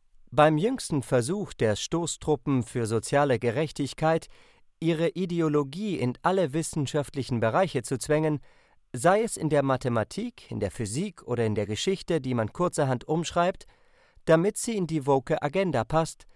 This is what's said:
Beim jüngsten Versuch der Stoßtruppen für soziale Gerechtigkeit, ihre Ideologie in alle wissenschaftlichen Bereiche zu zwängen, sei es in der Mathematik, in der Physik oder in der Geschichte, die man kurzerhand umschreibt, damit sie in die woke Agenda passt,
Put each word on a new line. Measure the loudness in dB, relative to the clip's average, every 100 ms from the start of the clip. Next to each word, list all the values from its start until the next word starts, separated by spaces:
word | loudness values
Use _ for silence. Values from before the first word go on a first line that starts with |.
| _ -20 -2
Beim | 4 6 6
jüngsten | 0 -2 -2 -4
Versuch | 0 0 0 -2 -6
der | -2 0 0
Stoßtruppen | -2 -4 -4 -4 -2 -2 0 -2
für | -2 -4 -2
soziale | -2 0 2 2 2
Gerechtigkeit, | 0 -2 -2 -4 -6 -2 0 0 -2 -18 -20 _ _ _
ihre | -2 0 0
Ideologie | -2 -2 0 2 2 0 -4 -6 -2
in | -2 0
alle | 0 0 0
wissenschaftlichen | -2 -4 -4 -2 -2 -4 -6 -4 0
Bereiche | 0 2 0 -2
zu | -4 -4
zwängen, | 0 0 2 -2 -6 _ _ _ _
sei | 0 4 4
es | 2 -2
in | 0
der | 2
Mathematik, | 2 0 0 0 0 -4 -8 -10 -12
in | -6
der | -4
Physik | -4 -4 -4 -6 -8
oder | -6 -2 0
in | 0
der | -2
Geschichte, | -2 -2 -2 -2 -2
die | 0
man | 0 -2
kurzerhand | -2 -2 0 0 0 -2
umschreibt, | -2 0 0 0 -2 -10 -20 _ _ _ _ 4
damit | 4 4 -2
sie | -2 -2
in | -2
die | 0 2
woke | 2 2 -2
Agenda | 0 0 0 0 0
passt, | 0 0 -4 -20